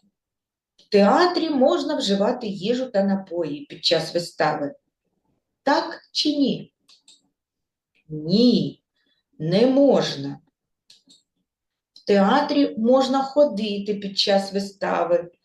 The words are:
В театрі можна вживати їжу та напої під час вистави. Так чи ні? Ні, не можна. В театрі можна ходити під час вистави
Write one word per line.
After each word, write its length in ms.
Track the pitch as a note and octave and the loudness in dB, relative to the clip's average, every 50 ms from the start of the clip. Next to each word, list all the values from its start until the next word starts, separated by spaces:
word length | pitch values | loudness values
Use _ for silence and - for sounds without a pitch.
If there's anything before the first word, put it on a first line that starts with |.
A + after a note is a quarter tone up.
| _ _ _ _ _ _ _ _ _ _ _ _ _ _ _ | _ _ _ _ _ _ _ _ _ _ _ _ _ _ _
В 120 | _ _ - | _ _ 0
театрі 640 | - G3 G3+ A#3 C4 D#4+ F4+ F4 - D#4 D#4+ - | 4 4 6 6 4 4 4 2 2 0 -2 -2
можна 460 | D4 B3+ B3+ D4 - - - - - | 0 2 2 2 2 2 -2 -4 -4
вживати 500 | - - G3 G3 G3 G3+ A#3+ B3 - A#3 | -4 -2 -2 0 0 0 -2 -2 -4 -6
їжу 440 | G3+ F3+ D#3+ F3 A3+ B3 B3+ C4 B3 | -10 -10 -6 -4 -4 -2 -2 -4 -4
та 140 | - G3 G3 | -2 0 0
напої 640 | G3 G3 G3 - - E3+ F3 E3 D3 C#3+ D3 C#3+ | 0 0 -2 -4 -6 -6 -6 -6 -6 -8 -10 -12
під 180 | - - - - | -16 -12 -6 -2
час 300 | - E3+ D#3+ D#3+ - E3 | 0 0 0 -2 -2 -6
вистави. 600 | F3 E3+ - - - D#3+ D3+ D3+ D#3 C#3+ C#3 - _ _ _ _ _ _ _ _ _ _ _ _ _ _ _ _ _ | -6 -6 -6 -4 -4 -2 -2 -2 -4 -6 -8 -10 _ _ _ _ _ _ _ _ _ _ _ _ _ _ _ _ _
Так 460 | - C4+ D4 D#4+ E4 - - - _ _ | -2 0 0 0 -2 -6 -10 -16 _ _
чи 240 | - - - D4+ D4 | -6 -4 -2 -2 0
ні? 360 | C#4+ C4+ G#3+ - - - - _ _ _ _ _ _ _ _ _ _ _ _ _ _ _ _ _ _ _ _ _ _ _ _ _ _ _ - | 0 0 0 -2 -4 -8 -18 _ _ _ _ _ _ _ _ _ _ _ _ _ _ _ _ _ _ _ _ _ _ _ _ _ _ _ -14
Ні, 760 | D#3 D3+ D#3 E3 F#3+ A3+ B3 B3 G#3 F3 D3 C#3 - _ _ _ _ _ _ _ _ _ _ _ _ - | -14 -10 -4 -2 2 4 4 4 4 4 0 -2 -8 _ _ _ _ _ _ _ _ _ _ _ _ -8
не 280 | D#3 E3 F3+ G#3 B3 | -4 0 2 4 4
можна. 720 | C4 C4 C#4 C#4+ C4 G3+ E3 - - - C#3 C#3 C#3 C#3 - _ _ _ _ _ _ _ _ _ _ - _ _ _ _ _ _ _ _ _ _ _ _ _ _ _ _ _ _ _ | 4 4 4 4 4 4 2 0 -2 -6 -8 -10 -10 -12 -14 _ _ _ _ _ _ _ _ _ _ -20 _ _ _ _ _ _ _ _ _ _ _ _ _ _ _ _ _ _ _
В 140 | _ - - | _ -8 -2
театрі 680 | - G3+ G3 G3 G3+ B3+ D4 D4 D4 D4 C#4+ C#4 - - G#3+ | 2 2 4 4 4 2 2 0 0 0 0 0 0 -2 -2
можна 440 | A3 A#3+ C4 C4+ B3+ A#3+ C4+ C4+ | 2 2 4 4 2 2 0 -2
ходити 720 | C4 - - D4 D4 A#3 G3 G3+ A3 G3+ G3+ G3+ - G#3 G3+ | -2 -2 2 2 2 2 2 -4 -4 -4 -4 -6 -4 -6 -6
під 240 | - G3+ F#3+ - - | -6 -6 -8 -4 -2
час 340 | - G#3 G3 G3 G3 - | 0 2 2 2 0 -2
вистави 800 | F#3 G3 G3 G3 - - F#3 F3+ F3+ E3+ E3+ E3+ F3 E3+ E3+ - _ _ | -6 -6 -6 -6 -8 -8 -6 -4 -2 -2 0 0 0 -2 -2 -4 _ _